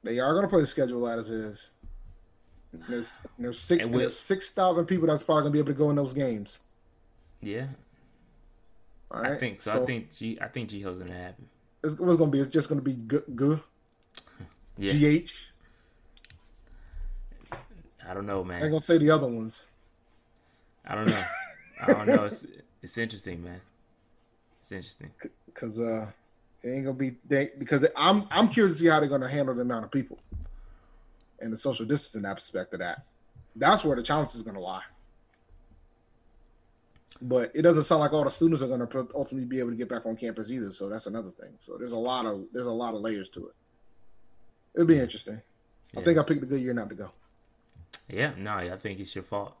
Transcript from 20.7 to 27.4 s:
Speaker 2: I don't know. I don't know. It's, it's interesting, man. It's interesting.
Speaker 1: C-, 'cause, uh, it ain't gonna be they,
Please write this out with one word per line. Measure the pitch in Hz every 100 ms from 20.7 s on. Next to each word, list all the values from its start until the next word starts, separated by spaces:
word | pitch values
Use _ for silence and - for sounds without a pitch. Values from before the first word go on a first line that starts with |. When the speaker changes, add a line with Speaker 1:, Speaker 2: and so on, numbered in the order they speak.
| _ -
Speaker 2:
I |
don't | 104 110
know. | 101 - 679 - - - -
I | -
don't | - -
know. | 285
It's, | 104 - - - - _
it's | - -
interesting, | 113 107 95 85
man. | 87 90 _ _ _ _ _ _ _ _ _ _
It's | -
interesting. | 98 - - - _
Speaker 1:
C-, | - _ -
'cause, | - 117 110
uh, | 117 113 107 - _ _ _ _
it | 120
ain't | 131 135
gonna | 127
be | 135 120 -
they, | 139